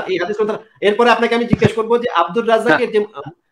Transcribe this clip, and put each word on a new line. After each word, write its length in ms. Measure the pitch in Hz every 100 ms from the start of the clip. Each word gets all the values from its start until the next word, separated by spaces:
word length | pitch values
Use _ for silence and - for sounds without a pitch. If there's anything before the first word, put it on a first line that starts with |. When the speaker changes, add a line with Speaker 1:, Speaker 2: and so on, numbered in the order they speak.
| -
Speaker 1:
এই 100 | 190
হাদিস 180 | - 208
গ্রন্থটা। 240 | 214 196 - _
এরপরে 300 | 190 208 240
আপনাকে 240 | 226 233 233
আমি 100 | 233
জিজ্ঞেস 280 | - -
করবো 240 | - 220 240
যে 120 | 240
আব্দুর 400 | 170 170 226 220
রাজ্জাকের 400 | 226 220 285 233
Speaker 2:
হ্যাঁ। 340 | 214 208 139
Speaker 1:
যে, 80 | - - _